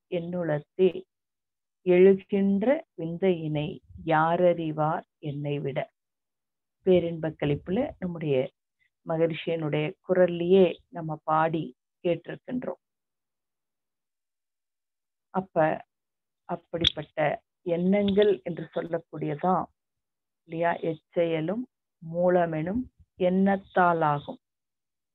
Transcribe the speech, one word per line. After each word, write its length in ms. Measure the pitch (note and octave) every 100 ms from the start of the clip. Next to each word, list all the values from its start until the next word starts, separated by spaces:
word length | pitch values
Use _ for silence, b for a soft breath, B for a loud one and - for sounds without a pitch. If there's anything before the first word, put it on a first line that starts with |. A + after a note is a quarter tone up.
| -
என்னுளத்தே 960 | F3+ E3+ F3+ E3 D3+ - - F#3 - - _ _ _ _ _ _ _ F3+
எழுகின்ற 960 | F3+ F#3+ G3 - G3+ G3 G3 A3 D4 - -
விந்தையினை 840 | E3 E3+ F#3+ F3 D#3+ D3+ D3+ - _ - E3
யாரறிவார் 960 | D#3 D#3+ E3+ F3+ E3 D#3+ D3+ D3+ E3 - _
என்னை 420 | D3+ C#3+ C#3+ C#3+
விட." 320 | C#3 D3 - _ _ _ _ _ _ _ _ _ -
பேரின்பக் 500 | F3+ E3+ E3 D#3+ D#3
கலிப்புல 520 | D3 D3 - G3 C#4+ -
நம்முடைய 520 | F#3 E3+ D#3+ C3 C3+ _ _ _ _ _ E3+
மகரிஷியனுடைய 840 | D#3+ E3 D#3+ - E3 D#3 D3+ D3+ - -
குரல்லையே 680 | F#3 F3+ F3 F3 G3 F3+ - _
நம்ம 320 | F3 D#3+ D3+
பாடி 520 | - D#3 D#3+ D#3+ D#3 - _ _
கேட்டிருக்கின்றோம். 760 | F3+ E3 - D#3 - E2 - - _ _ _ _ _ _ _ _ _ _ _ _ _ _ _ _ _ _ _ _ _ _ _ _ _
அப்ப 560 | F#3+ F#3+ F3 D#3 - - _ _ _ _ _
அப்படிப்பட்ட 1000 | - F3 _ E3+ E3 - D#3 - D3+ - _ _
எண்ணங்கள் 800 | F3+ E3+ F3+ G#3 G3+ G3 G#3 F#3
என்று 260 | - E3 D#3+ -
சொல்லக்கூடியதான் 880 | E3 E3 - D#3 D#3 D3 F3+ F3+ - _ _ _ _ _ _ _
இல்லையா, 300 | - E3 E3+
எச்செயலும் 880 | E3+ E3 D#3+ _ - E3+ D#3+ D#3 G#3 B3+ _ _ _ E3
மூலமெனும் 680 | E3+ F3+ F3+ E3+ D#3+ E3 A3+ B3+ _ _ -
எண்ணத்தால் 880 | F3+ F#3+ G3 G3 - - F3 E3
ஆகும். 380 | D#3 D3 - - _ _ _ _ _ _ _